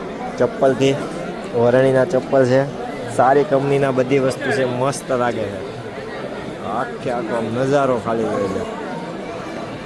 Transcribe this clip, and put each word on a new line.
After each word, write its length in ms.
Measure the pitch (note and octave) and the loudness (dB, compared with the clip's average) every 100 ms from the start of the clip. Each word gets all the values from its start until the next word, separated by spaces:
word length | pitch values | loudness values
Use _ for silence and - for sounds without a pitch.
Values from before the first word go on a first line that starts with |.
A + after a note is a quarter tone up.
| - - - - | -8 -8 -6 -2
ચપ્પલથી, 560 | B2 - C3+ B2+ C3+ C3+ - - - - - | -2 2 2 4 2 2 -4 -6 -8 -8 -4
વરણીના 520 | A#2+ A#2+ B2 C3+ C3 B2 | 2 4 6 6 4 4
ચપ્પલ 400 | B2+ - C3+ B2+ | 2 2 4 6
છે, 200 | C3 C#3 - - - - - | 4 2 -2 -8 -8 -4 2
સારી 280 | B2+ C#3+ | 6 6
કંપનીના 480 | C#3 C#3 C#3 C#3 C#3 | 4 2 2 2 2
બધી 280 | C3 B2 C#3 | 2 2 2
વસ્તુ 320 | C3 A#2+ C3 | 2 0 -2
છે, 140 | B2 B2+ | 0 0
મસ્ત 460 | B2 C3+ B2+ - | 0 -2 -2 -2
લાગે 260 | B2+ A#2+ A2 | 0 0 0
છે. 1300 | G#2 G2 G2 - - - - - - - - - F#2+ | -4 -6 -8 -10 -10 -10 -10 -8 -8 -8 -10 -8 -4
આખે 460 | A2 B2+ A2+ C3+ | -4 -4 -4 -4
આખો 240 | A#2+ A#2 A#2+ | -4 -2 -2
આમ 100 | A2 | -2
નજારો 560 | A#2 C3 C#3+ C3+ A#2+ A2+ | 0 2 2 4 0 0
ખાલી 180 | A2+ | 0
જોઈ 80 | G#2+ | 0
લે, 340 | G#2 G2 F#2 - - - - - - - - - - - - | 0 -2 -2 -6 -8 -8 -8 -8 -10 -10 -10 -10 -8 -10 -10